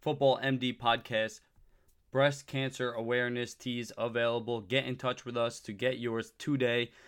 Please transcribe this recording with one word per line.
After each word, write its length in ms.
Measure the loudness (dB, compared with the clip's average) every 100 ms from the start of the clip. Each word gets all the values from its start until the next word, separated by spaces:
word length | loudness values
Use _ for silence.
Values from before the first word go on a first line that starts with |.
Football 360 | -4 4 4 6
M 140 | 2 2
D 160 | 0
Podcast 640 | 0 2 2 2 -2 -2 -6 _ _ -20 _ _ _ _
breast 340 | 2 2 2 -6
cancer 460 | -4 -4 -2 -4
awareness 600 | -2 0 0 0 -2 -4
tees 400 | -6 -6 -6 -6 -4
available. 640 | -2 2 2 0 -2 -4
Get 240 | 0 -2
in 140 | 0 -4
touch 260 | -2 -4
with 140 | -4 -2
us 240 | -2 -2
to 100 | -12
get 280 | -2 -2 0
yours 340 | -2 -4 -6 _
today. 540 | -4 0 2 2 -2 -8